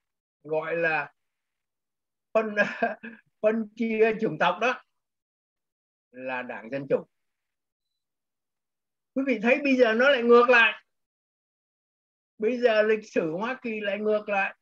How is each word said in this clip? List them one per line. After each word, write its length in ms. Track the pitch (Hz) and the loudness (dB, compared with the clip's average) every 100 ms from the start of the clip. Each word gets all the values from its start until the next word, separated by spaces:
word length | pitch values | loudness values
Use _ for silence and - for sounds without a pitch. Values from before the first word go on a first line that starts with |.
| _ _ _ _ | _ _ _ _
gọi 320 | 147 156 160 165 | -8 -6 -4 -2
là 380 | 165 156 143 _ _ _ _ _ _ _ _ _ _ _ _ | -2 -2 -4 _ _ _ _ _ _ _ _ _ _ _ _
phân, 220 | 220 220 208 | -4 -2 -2
<laughs> 640 | 208 - 226 214 226 226 _ _ | -2 -2 -4 -4 -14 -20 _ _
phân 280 | 214 226 208 - | -2 -2 -4 -6
chia 420 | 226 220 226 214 | -4 2 2 2
chủng 160 | 220 156 | -4 -2
tộc 200 | 175 - | -2 0
đó, 220 | 233 262 - _ _ _ _ _ _ _ _ _ _ _ _ | -2 -4 -10 _ _ _ _ _ _ _ _ _ _ _ _
là 300 | 127 131 127 | -14 -10 -8
Đảng 280 | 123 110 113 | -8 -12 -10
Dân 180 | 139 139 | -10 -2
Chủ. 180 | 127 175 _ _ _ _ _ _ _ _ _ _ _ _ _ _ _ _ _ _ _ _ | -4 -4 _ _ _ _ _ _ _ _ _ _ _ _ _ _ _ _ _ _ _ _
Quý 100 | 254 277 | -6 -2
vị 120 | 220 | -2
thấy 160 | 226 285 | 0 0
bây 120 | 285 254 | 2 2
giờ 180 | 233 | 4
nó 160 | 220 269 | 4 2
lại 140 | 262 | 4
ngược 260 | 233 240 240 | 6 6 8
lại. 340 | 240 220 - _ _ _ _ _ _ _ _ _ _ _ _ _ _ _ - | 6 4 0 _ _ _ _ _ _ _ _ _ _ _ _ _ _ _ -6
Bây 200 | 214 247 | -4 0
giờ 240 | 240 214 | 2 2
lịch 300 | 214 220 214 | 2 0 -2
sử 200 | 233 165 | -4 -4
Hoa 280 | 165 226 254 | -4 -6 -8
Kỳ 180 | 240 214 | -8 -8
lại 200 | 202 202 | -6 -4
ngược 300 | 214 208 208 | -2 -2 -2
lại. 260 | 196 190 - | -4 -4 -8